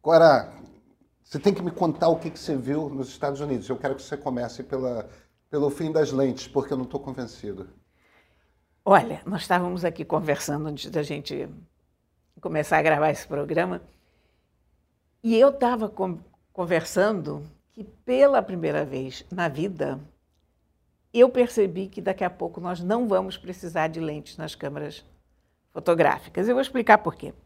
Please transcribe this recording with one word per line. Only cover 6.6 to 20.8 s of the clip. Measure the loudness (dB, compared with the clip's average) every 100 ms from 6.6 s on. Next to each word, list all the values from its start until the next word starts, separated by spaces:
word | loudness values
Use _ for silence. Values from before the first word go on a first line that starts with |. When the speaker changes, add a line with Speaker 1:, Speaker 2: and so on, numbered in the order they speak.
| -2
Speaker 1:
eu | -6
não |
tô | -6 -8
convencido. | -10 -10 -12 -12 -12 -12 -14 _ _ _ _ _ _ _ _ _ _ _
Speaker 2:
Olha, | 6 6 6 -8
nós | -6 -6
estávamos | 0 0 0 -2
aqui | -4 -4
conversando | -2 -2 0 -2 -2 -4 -6
antes | -8 -6
da | -6
gente | -4 -8 -8 -10 -10 -14 -20 _ _ _ _ _ _ -12
começar | -6 -4 2 2
a |
gravar | 4 4 2
esse | 0 -6
programa, | -6 -2 -2 -2 -6 -12 _ _ _ _ _ _ _ _ _ _ _ _ _
e | 2 6
eu | 6
tava | 6 0 0 -4
con-, | -4 -4 -4 -14 _ _
conversando | -8 0 0 0 2 2 0 -4 -8 -12 _ _
que | -18
pela | -18 -14 -2 6 6 6
primeira | 0 -4 -2 -2
vez | -4 -6 -8 -12 -12
na | -4 -4
vida, | -2 -6 -4 -4 -6 -12 _ _ _ _ _ _ _